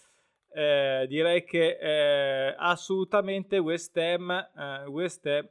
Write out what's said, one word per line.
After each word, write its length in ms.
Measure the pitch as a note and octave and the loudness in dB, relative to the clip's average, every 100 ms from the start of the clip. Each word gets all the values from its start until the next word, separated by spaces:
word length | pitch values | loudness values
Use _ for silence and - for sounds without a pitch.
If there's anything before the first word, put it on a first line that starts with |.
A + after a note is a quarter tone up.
| _ _ _ _ _ | _ _ _ _ _
eh, 520 | D#3 D3 C#3+ C#3 C3 C3 | -4 0 2 2 0 -2
direi 380 | D3 E3 F3 | 0 2 2
che, 340 | E3+ E3+ E3 - | 0 2 2 2
eh, 760 | D#3 D3+ D3 C#3+ C#3 C3+ C3+ C#3 | -2 2 4 4 2 0 -2 0
assolutamente 1000 | E3+ F3 - F#3+ F#3 G#3 F#3+ G3 F#3+ G3 | 0 0 -2 -2 0 0 0 -4 -2 0
West 380 | D#3+ E3+ - E3+ | 0 -2 -4 -2
Ham, 320 | E3 F3 F3+ | 0 -2 -2
eh, 560 | F3+ F#3+ D3+ C#3+ C3+ C#3 | -4 -4 -10 -10 -10 -10
West 380 | C#3+ F3+ - D3+ | -6 -6 -6 -2
Ham, 220 | D3 - | -2 -4